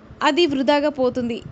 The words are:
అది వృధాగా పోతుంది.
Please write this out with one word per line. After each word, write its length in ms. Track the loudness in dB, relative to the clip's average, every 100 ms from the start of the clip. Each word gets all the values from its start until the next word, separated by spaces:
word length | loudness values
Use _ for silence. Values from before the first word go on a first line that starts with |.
| -20 -4
అది 220 | 0 2 2
వృధాగా 440 | 2 2 2 0
పోతుంది. 480 | 0 -2 -2 -6 -6 -10